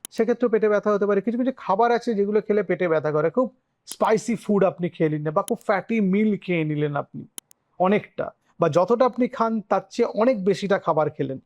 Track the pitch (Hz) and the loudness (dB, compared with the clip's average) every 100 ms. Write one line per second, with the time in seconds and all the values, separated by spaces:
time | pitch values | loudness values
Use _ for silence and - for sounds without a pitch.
0 | - - 226 240 240 214 214 208 214 208 | -8 -2 -2 0 0 2 2 2 2 0
1 | 202 202 196 233 254 254 - 196 233 233 | 2 0 0 -2 -4 -4 -2 2 2 2
2 | 240 202 202 214 - 208 190 170 180 156 | 0 -2 0 0 0 0 0 -2 0 0
3 | 151 151 160 247 262 - _ _ - - | 0 0 0 0 -2 -4 _ _ -18 -4
4 | 202 220 - 233 - 202 190 - 175 - | 0 0 0 -4 0 2 2 0 -6 0
5 | 160 151 151 156 202 226 - 196 - 226 | 0 0 -4 -2 -2 -2 -2 -2 -2 0
6 | 190 196 220 196 - 175 156 151 147 143 | 2 2 2 0 -2 -2 -2 -2 -2 -4
7 | 143 123 - - - _ _ - 185 202 | -8 -12 -18 -20 -20 _ _ -2 2 2
8 | - - - - _ - 165 156 180 233 | -2 -8 -10 -10 _ -2 0 2 2 4
9 | 254 254 247 - 226 226 - 196 - - | 2 2 -2 0 -2 -2 -2 -2 -2 -2
10 | 233 196 240 233 185 180 196 190 - 160 | -2 2 2 2 0 0 0 0 0 0
11 | 151 - 135 135 | 0 -2 -6 -6